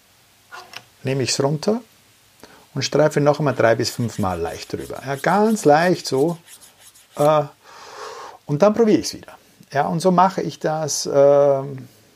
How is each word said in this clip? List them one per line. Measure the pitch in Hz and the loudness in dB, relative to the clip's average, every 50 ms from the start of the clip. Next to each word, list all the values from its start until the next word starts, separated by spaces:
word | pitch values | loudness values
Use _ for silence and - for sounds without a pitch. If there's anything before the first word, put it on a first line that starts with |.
| _ _ _ _ _ _ _ _ _ _ - - - - - - - _ _ _ - | _ _ _ _ _ _ _ _ _ _ -20 -20 -20 -20 -20 -20 -20 _ _ _ -6
nehme | 127 135 139 123 | -4 -4 -2 -2
ich's | - - - | -2 -2 -2
runter | 135 139 156 151 - 208 220 254 - _ _ _ _ _ _ _ _ _ _ _ - - - - _ _ - | -2 -2 -2 -2 -2 -2 -2 -2 -4 _ _ _ _ _ _ _ _ _ _ _ -20 -20 -20 -20 _ _ -8
und | 139 | -8
streife | 123 - - 143 151 151 - 156 | -4 -2 0 2 2 2 2 2
noch | 143 147 143 - | 2 2 2 2
einmal | 156 139 120 | 0 -2 0
drei | - 117 113 117 | 2 2 2 2
bis | 120 117 - | 2 0 -4
fünf | - - 120 110 - - | -4 -4 -6 -6 -4 -4
Mal | 104 92 90 85 | -4 -4 -4 -4
leicht | 82 - - 87 - - - | -6 -8 -8 -12 -12 -10 -10
drüber. | - - - - - - | -10 -10 -10 -14 -12 -10
Ja, | 131 139 | -8 -8
ganz | 135 - 160 180 208 214 226 220 208 - | -4 -2 0 2 2 2 2 0 2 4
leicht | 147 143 156 170 185 165 - - - | 4 4 4 4 2 0 -2 -4 -4
so. | 131 131 147 170 165 165 _ - - - - - _ _ - - - _ _ _ - | -2 0 0 0 -2 -4 _ -20 -20 -20 -20 -20 _ _ -20 -20 -20 _ _ _ -4
Äh, | - 147 151 156 151 143 143 - _ _ - - - - - - - - - - - - - - - _ - | 0 2 2 4 2 0 -2 -8 _ _ -20 -20 -20 -20 -20 -18 -16 -16 -16 -16 -16 -18 -18 -20 -14 _ -6
und | 147 143 190 | 0 2 2
dann | 208 214 | 4 4
probiere | 226 233 214 180 - | 4 2 4 2 2
ich's | - - - | 0 -4 -10
wieder. | - - - - - _ _ _ _ _ _ | -14 -16 -20 -20 -20 _ _ _ _ _ _
Ja, | - 135 147 185 | -4 -2 -2 -2
und | 175 160 | -2 0
so | 165 185 | 0 2
mache | 185 175 185 190 - - | 4 4 4 2 2 -2
ich | 170 165 - - | -6 -8 -6 -6
das, | - 160 156 156 160 143 - - - - - | -4 -4 -4 -4 -4 -6 -6 -6 -4 0 2
ähm, | 139 139 143 143 143 143 143 139 135 135 143 135 131 123 - _ _ _ _ _ | 4 6 6 6 6 4 4 2 0 -2 -8 -12 -14 -16 -20 _ _ _ _ _